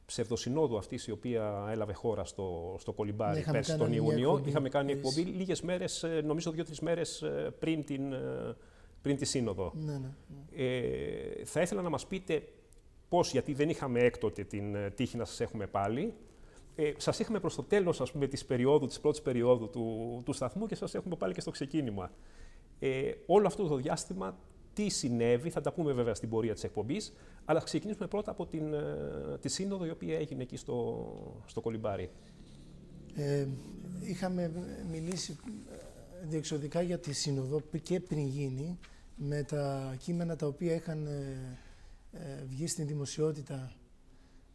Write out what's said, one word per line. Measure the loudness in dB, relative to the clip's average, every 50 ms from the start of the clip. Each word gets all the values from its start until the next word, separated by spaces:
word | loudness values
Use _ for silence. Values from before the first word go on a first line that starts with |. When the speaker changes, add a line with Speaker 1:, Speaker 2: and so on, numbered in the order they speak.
| -14
Speaker 1:
ψευδοσυνόδου | -8 -2 -2 0 0 0 -2 0 0 2 4 4 4 2 0
αυτής, | -2 -4 -6 -6 -4 -4
η |
οποία | -6 -4 -2 0 0 2 2 0 0 -2 -2 -2
έλαβε | 0 0 0 -2 -2
χώρα | -2 0 0 0 2 -2
στο, | -4 -4 -4 -4 -2 -2 -4 -4 -6 -6 -6
στο | -6 -6 -2
Κολυμπάρι | -2 0 0 0 2 2 2 2
Speaker 2:
Ναι, | 2
είχαμε | 2 4 2 2
Speaker 1:
πέρσι | 4 2
Speaker 2:
κάνει | 2 4
Speaker 1:
τον | 4 4
Speaker 2:
μια | 4 4
Speaker 1:
Ιούνιο. | 6 6 6 6 6 6
Speaker 2:
εκπομπή | 6 4 4 2
Speaker 1:
Είχαμε | 2 2 2 4
κάνει | 2 2 4 4 2
Speaker 2:
πέρσι. | 2 2 2 2 2
Speaker 1:
εκπομπή | 0 0 0 -2
λίγες | 0 0 0 0
μέρες, | 0 -2 0 0 0 -2 -2 -2 -2
ε, | 0 2 2
νομίζω | 2 2 2 2 0 -2
δύο-τρεις | -2 -2 -4 -4 -4 -4
μέρες, | 0 2 2 2 2 -2 -2 -4
ε, | -2 -2 0 0 0 -2 -2 0
πριν | 0 2 2 2 0
την, | -2 -2 -2 0 -2 -2
ε, | -2 -2 -2 -4 -4 -4 -4 -6 -8 -12 -20 -20 -20 -20 -20 -20 -4
πριν | 2 2 2 2
τη | 2
Σύνοδο. | 2 2 2 2 2 2 0 0 -2 -2
Speaker 2:
Ναι, | -4 -4 -2
ναι, | -4 -4
ναι. | -4 -6 -10 -12 -14 -16 -16 -16 -16 -14 -4 -2 0
Speaker 1:
Ε, | 0 2 2 0 0 0 0 -2 -4 -4 -4 -6 -6 -6 -6 -8
θα | -2 2 2
ήθελα | 2 2 2 0
να | 0 0
μας | -2 -2 -2 -4
πείτε | -6 -6 -2 0 0 0 0 -4 -16 -20 -20 -20 -20 -20 -20 -20 -20 -20 -4 2
πώς, | 4 6 6 6
γιατί | 4 2 2 2 2
δεν | 2 2 2
είχαμε | 2 0 0 0 4 8
έκτοτε | 8 6 6 6 0 0 0 -2 -6
την, | -4 -4 -4 -2 -2 -2
ε, | -2 -2 -2
τύχη | 0 0 -2 -2 0 -4
να | -4
σας | -4 -2 -2
έχουμε | -2 -2 0 -4 -6 0
πάλι. | 2 2 2 4 2 2 0 -2 -4 -6 -16 -20 -20 -20 -20 -20 -20 -20 -20 -14 -2
Ε, | 2 2 2 2 0
σας | 0 0 2 2
είχαμε | 0 0 0 0
προς | 0 0 -2
το | -2 0
τέλος, | 4 4 6 6 6 4 2
ας | 0 -2
πούμε, | 0 0 0 2
της | 0 -2 0
περίοδου, | 0 2 4 8 8 8 8 6
της | 4 -2 2
πρώτης | 2 4 2 4
περίοδου | 0 2 4 6 8 8 8 8 6 -2
του, | -2 -2 -2 0 0 -2 -4 -4 -4 -4 -2
του | -2 -2
σταθμού | 0 0 -2 -2 -2 -4
και | -4 -4
σας | -4 -4 -4 -4
έχουμε | -4 -4 -4 -2
πάλι | 0 0 -2 -2
και | -2
στο | -4 -6
ξεκίνημα. | -4 -4 -4 0 0 0 0 0 -2 -2 -4 -6 -8 -14 -20 -20 -18 -18 -18 -18 -18 -20 -20 -20 -10 -2
Ε, | 0 0 2 2 0 0 -2 -4 2
όλο | 8 8 8 8 8
αυτό | 4 2 2 2
το | 2
διάστημα | 2 2 0 0 -2 -2 -6 -6 -4 -4 -6 -6 -8 -16 -20 -20 -20 -20 -8 -2
τι | 0 0 2
συνέβη, | 2 2 2 2 4 4 6 6 6 6 4 0
θα | -2 0
τα | 0 0 0
πούμε | 2 2 2 4
βέβαια | 4 4 2 2
στην | 0 -2 0
πορεία | 2 2 2 2 0
της | 0 -2
εκπομπής, | -4 -2 -2 -2 0 0 -2 -2 -6 -12 -16 -20 -20 -18 -12 0
αλλά | 2 2 2 2
ξεκινήσουμε | 2 -2 -2 0 -2 -4 -4 -4 -2
πρώτα | -2 -2 -2 -2
από | -4 -6 -6
την, | -6 -4 -4 -2 -2 -2
ε, | -2 -2 -2 -4 -4 -4 -4 -4 -6 -6 -6 -6 -4
τη | -4 -4
σύνοδο | -2 -2 -2 -2 -2 -2 -4
η | -4
οποία | -4 -6 -4 -2 -2 -2
έγινε | -2 -2 -4 -6 -6
εκεί | -6 -8 -10
στο, | -6 -2 -2 0 0 0 -2 -4 -6 -8 -8 -10 -10 -12 -12 -14 -16
στο | -8 -8 -2
Κολυμπάρι. | -2 -2 -2 0 0 0 0 0 -4 -6 -8 -14 -20 -20 -18 -18 -18 -18 -18 -18 -18 -16 -18 -18 -18 -16 -16 -16 -16 -10 -6
Speaker 2:
Ε, | -4 0 2 2 2 2 0 -2 -6 -8 -10 -12 -10 -10 -8 -8 -6
είχαμε | -4 -4 -2 -2 0 0 0 2 0 0 -2 -4 -6 -6 -8 -8 -6 -6
μιλήσει, | -4 -4 -2 -2 -2 -4 -4 -6 -8 -10 -10 -10 -10 -10 -12 -12 -14 -14 -14 -16 -16 -16 -16 -16 -14 -10
ε, | -6
διεξοδικά | -4 -2 -2 -2 -2 -2 -2 -4 0 0 0
για | 2 2 0 -2
τη | -2 -4 -4
σύνοδο | -2 0 0 0 0 0 0 0 0 -2 -2
π-, | -4 -6
και | 0 0 0 0
πριν | 0 0 -2 0 0 0
γίνει, | 0 0 -2 -2 -2 -2 -2 -4 -4 -6 -8 -16 -20 -20 -20 -18 -10
με | -6 -2 0 0 0 0
τα | 0 0 0 0 0 0 -2 -2 -4 -6 -6
κείμενα | -4 -2 0 0 0 0 0
τα | 0 0 -2
οποία | 0 0 0 2 2
είχαν, | 2 0 -2 -4 -2 -2
ε, | -2 -2 -4 -4 -4 -6 -6 -8 -8 -10 -12 -14 -16 -18 -18 -18 -18 -18 -18 -20 -16
ε, | -14 -10 -10 -8 -8 -8 -8 -8
βγει | -4 -4 -2 -2
στην | -2 -2 -2 -2
δημοσιότητα, | -2 -2 -4 -4 0 2 2 2 2 0 -6 -6 -6 -6 -6 -8 -12 -14 -20 -20 -20 -20 -20 -20 -20 -20 -20 -20 -20 -20 -20 -20